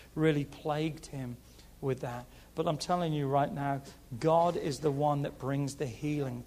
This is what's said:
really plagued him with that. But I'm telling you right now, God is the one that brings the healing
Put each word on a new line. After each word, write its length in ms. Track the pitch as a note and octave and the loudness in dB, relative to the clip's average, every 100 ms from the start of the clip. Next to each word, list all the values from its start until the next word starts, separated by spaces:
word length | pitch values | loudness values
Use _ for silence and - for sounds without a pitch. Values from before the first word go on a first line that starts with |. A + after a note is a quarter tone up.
| - | -10
really 300 | - D#3+ D3 | 2 4 4
plagued 640 | C#3 - D#3 D3+ D#3+ D3 - | -2 -6 -4 -2 -2 -4 -10
him 300 | C#3 B2+ A#2+ - - - - | -8 -8 -10 -14 -20 -20 -6
with 180 | C#3 B2+ | -2 -2
that. 260 | C3 A#2+ B2 - - | -4 -8 -10 -18 -10
But 120 | - E3+ | -2 0
I'm 120 | D3+ | 0
telling 340 | - F3+ E3+ | 0 0 2
you 140 | D3+ C#3 | 0 2
right 260 | C#3+ C#3+ | 2 2
now, 280 | C#3+ C#3+ C#3 - - - A#2 | 0 -2 -2 -6 -16 -12 -2
God 380 | D#3+ E3 F3 E3 | 4 6 4 2
is 240 | E3 B2+ | -2 0
the 100 | D3+ | 0
one 320 | C#3 D3 C#3+ | 2 2 2
that 160 | D3 - | 0 -4
brings 380 | C3 C#3 C#3 - | -2 0 0 -2
the 100 | C#3+ | -6
healing 560 | G#2 D3 D3 C3 A#2+ | -4 -2 -2 -2 -6